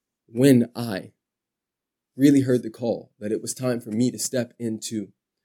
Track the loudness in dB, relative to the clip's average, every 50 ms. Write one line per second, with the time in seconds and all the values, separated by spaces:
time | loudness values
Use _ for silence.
0 | _ _ _ _ _ _ 0 4 6 6 6 6 4 0 -4 -10 -8 -8 -8 -8
1 | -10 -12 _ _ _ _ _ _ _ _ _ _ _ _ _ _ _ _ _ _
2 | _ _ _ 4 4 6 6 4 4 2 0 0 -2 -6 -10 -6 -6 -4 -4 -6
3 | -8 _ _ _ -8 -6 -6 -6 -6 -10 -8 -6 -4 -4 -4 -6 -8 -6 -2 -2
4 | -2 -2 -2 -4 -8 -6 -4 -6 -6 -6 _ -10 -8 -8 -6 -8 -8 -8 -8 -8
5 | -10 -10 _ _ _ _ _ _